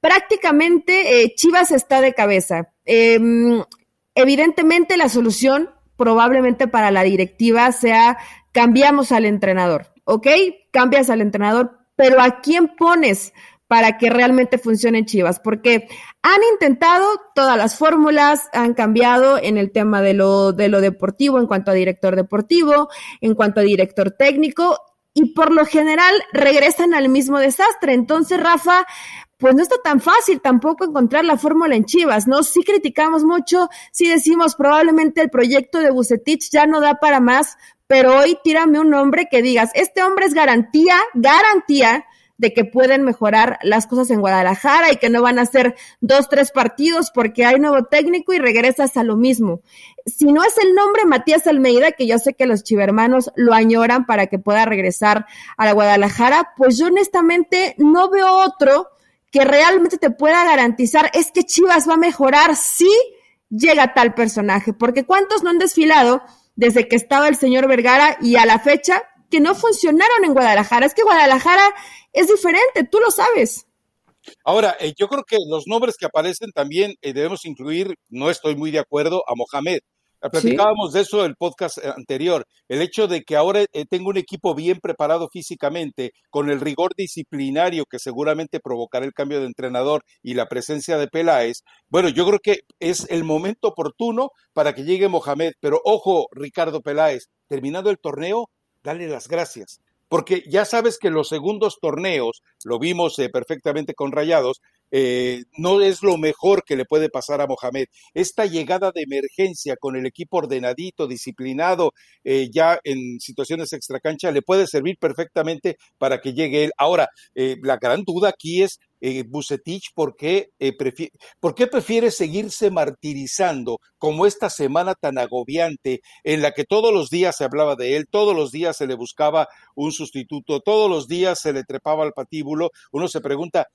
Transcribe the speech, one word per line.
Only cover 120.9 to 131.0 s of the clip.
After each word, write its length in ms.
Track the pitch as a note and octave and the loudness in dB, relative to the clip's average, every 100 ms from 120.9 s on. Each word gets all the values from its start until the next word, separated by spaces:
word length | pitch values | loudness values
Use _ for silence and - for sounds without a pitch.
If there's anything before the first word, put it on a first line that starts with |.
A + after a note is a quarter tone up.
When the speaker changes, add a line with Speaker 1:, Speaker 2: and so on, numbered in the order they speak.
| - E3 _ - _ | -10 -18 _ -20 _
Speaker 2:
por 160 | E3+ - | -10 -4
qué 100 | B3 | -4
prefiere 460 | C4 - A3+ A3+ | -4 -4 -2 -2
seguirse 580 | - E3 F3 G#3 - G#3 | -4 -8 -8 -10 -6 -4
martirizando 1120 | F3+ D3 C3+ D3+ C#3 C3+ - F#3 C#3+ A#2+ A#2 _ _ | -2 -6 -8 -14 -12 -12 -6 -4 -4 -10 -12 _ _
como 280 | D3+ D#3 G3+ | -8 -2 -2
esta 220 | G3+ G3+ | -2 -10
semana 460 | - C#3 D3+ F3+ | -6 -6 -4 -6
tan 240 | - D3+ C3+ | -6 -8 -8
agobiante 840 | A#2+ B2+ A#2+ D#3 E3 D3 C3+ B2+ _ _ | -8 -8 -8 -6 -6 -6 -10 -10 _ _
en 180 | D#3 D#3 | -8 -4
la 120 | D3 | -4
que 120 | D3 | -6
todos 280 | D3 G#3 A3+ | -4 -2 0
los 180 | G3+ D3 | -2 -4
días 240 | F3 F3+ - | -4 -4 -4
se 60 | |
hablaba 320 | C3+ C#3+ D3+ | -6 -2 -2
de 220 | C3+ B2+ C#3+ | -4 -4 -6
él, 100 | D3 | -4
todos 280 | G3+ G#3 F3 | -2 -2 -2
los 160 | C#3+ | -6
días 240 | C#3 E3+ D3+ | -6 -8 -6
se 100 | C#3 | -8
le 80 | |
buscaba 540 | B2 A#2+ - D3+ D#3+ D3 _ _ | -10 -12 -4 -2 -2 -4 _ _
un 160 | - D3 | -10 -10
sustituto, 680 | D3+ D3+ C3+ A#2+ D3 - C#3+ | -10 -14 -14 -14 -16 -8 -8
todos 280 | G#3 G#3+ G#3+ | -2 0 0
los 200 | E3 | -2